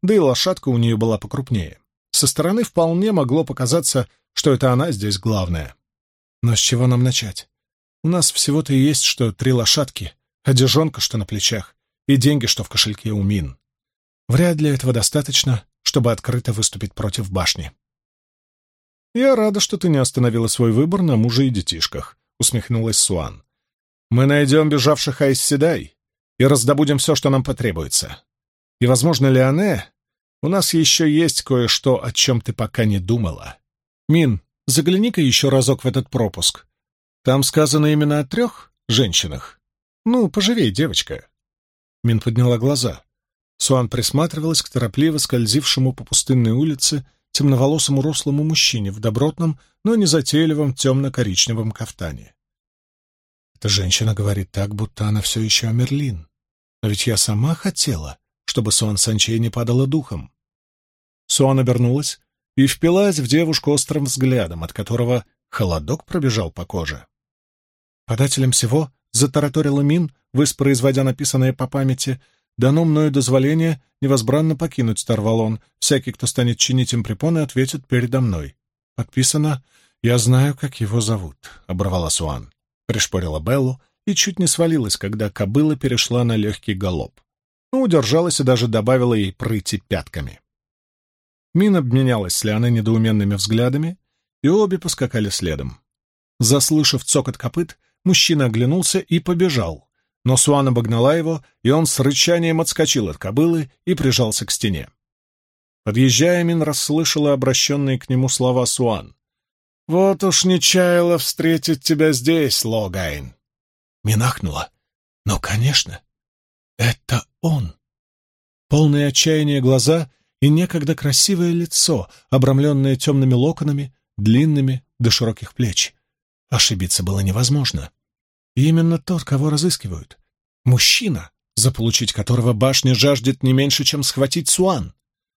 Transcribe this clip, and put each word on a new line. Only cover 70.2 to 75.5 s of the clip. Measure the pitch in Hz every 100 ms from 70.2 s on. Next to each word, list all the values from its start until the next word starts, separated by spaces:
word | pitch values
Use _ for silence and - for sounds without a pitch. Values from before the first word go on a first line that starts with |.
| _
воспроизводя | 127 147 - 139 127 139 135
написанное | 135 127 139 131 131
по | 127 127
памяти, | 139 135 127 - 127 _ _ _ -
«дано | 127 151
мною | 165 151 151
дозволение | 139 127 131 135 160 165 143 _ _
невозбранно | 135 135 110 147 160 143
покинуть | 165 - 117 101
Тарвалон. | - 107 107 113 110